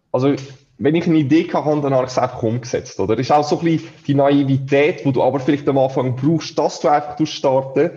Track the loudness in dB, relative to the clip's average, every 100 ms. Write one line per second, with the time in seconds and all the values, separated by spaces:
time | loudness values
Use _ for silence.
0 | _ 0 0 0 -6 -20 _ -4 0 0
1 | 2 2 4 2 2 -2 0 0 2 0
2 | 0 -2 -2 -2 -4 -4 -4 -6 -6 -4
3 | -2 -2 2 2 2 0 0 -2 -4 -10
4 | -2 2 4 4 2 0 2 2 2 0
5 | -2 2 0 0 0 0 0 0 0 0
6 | -4 -2 0 0 -2 -2 -2 0 0 0
7 | 0 -4 -4 -2 0 0 0 0 0